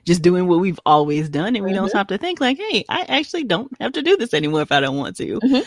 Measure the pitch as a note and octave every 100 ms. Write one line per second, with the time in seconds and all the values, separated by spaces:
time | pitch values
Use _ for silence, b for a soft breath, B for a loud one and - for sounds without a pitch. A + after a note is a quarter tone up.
0 | - F3 E3+ F3+ F3+ E3+ F#3+ - D3+ D3+
1 | D3 D3+ D#3 D3 G3+ A3+ G3 F#3+ F#3+ G#3
2 | G3 G3 F4 E4+ B3+ C#4 G#4+ A3+ - D#4+
3 | - C#4 D4+ E4+ A#3+ F3 C4+ - A#3+ D4+
4 | D#4+ G4 A#3+ D3+ D3+ D#3 D3 C#3+ C3+ C#3
5 | - - D2+ - C4 C4